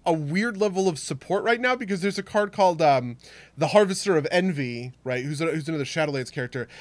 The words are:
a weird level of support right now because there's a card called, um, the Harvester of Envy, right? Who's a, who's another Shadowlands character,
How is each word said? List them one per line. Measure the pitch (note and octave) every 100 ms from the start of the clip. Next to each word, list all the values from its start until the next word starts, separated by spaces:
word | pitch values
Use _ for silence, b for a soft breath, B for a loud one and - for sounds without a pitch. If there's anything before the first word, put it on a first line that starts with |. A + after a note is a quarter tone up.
| -
a |
weird | E3 D3 F3 A#3 F#3+
level | G#3 F#3 F#3+
of | D3+
support | - C#3 - G3 A3
right | A#3
now | B3+ B3+
because | G#3 G3
there's | G3 G3
a |
card | F#3+ G#3+ G#3
called, | - F#3 E3
um, | D#3 C3+ B2 A#2+ B B B -
the | D#3
Harvester | G#3 G3 F#3+ G3+ E3
of | D3
Envy, | F3+ F#3 C#3+ B2+ A#2+ B2 - B2+
right? | B2+
Who's | F#3+ D3
a, | E3
who's | D#3+ D3
another | D#3 C3
Shadowlands | E3 D3+ C#3 A#2+
character, | - B2 C3 A#2 B